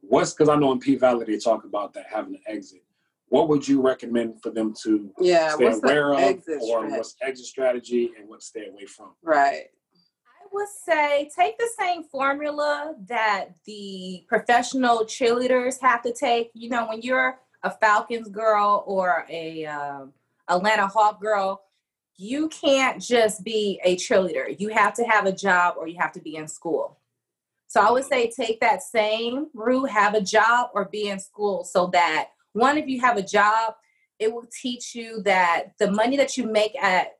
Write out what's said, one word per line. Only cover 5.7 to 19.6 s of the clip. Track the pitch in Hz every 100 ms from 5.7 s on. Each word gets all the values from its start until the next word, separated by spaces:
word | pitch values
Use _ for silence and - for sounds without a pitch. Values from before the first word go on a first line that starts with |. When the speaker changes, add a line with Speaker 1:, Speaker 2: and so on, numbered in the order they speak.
| 113
Speaker 2:
the | -
Speaker 1:
aware | 147 143
of | 139
Speaker 2:
exit | 170 - - 147
Speaker 1:
or | 113 117
Speaker 2:
strat-? | 107 110
Speaker 1:
what's | 113 -
exit | 131 127 120
strategy | - 131 123 117 120 120 117
and | 104
what | 113
to | -
stay | 110 101
away | 98 98
from? | - 104 _
Speaker 2:
Right. | 165 147 139 151 - _ _ _ _ _ _ _
Speaker 3:
I | 403
would | 392 415
say | - - 311 294 285 294 -
take | 359 440
the | 466 -
same | 370 349 -
formula | 269 269 285 302 294 294 294 302 285 190
that | 240 220 196 - - -
the | 208 202 190 185 180 _
professional | 220 - 240 240 269 254 233
cheerleaders | 220 - 240 240 254 254 247 254
have | 262 240
to | -
take. | 233 269 240 233
You | 226 233
know, | 240 220
when | 220
you're | 247 254 254 254 _ _
a | 196
Falcons | - 220 214 233 233 220
girl | 196 220 214 208 208 -
or | 190 180 165 -
a, | 160 160 160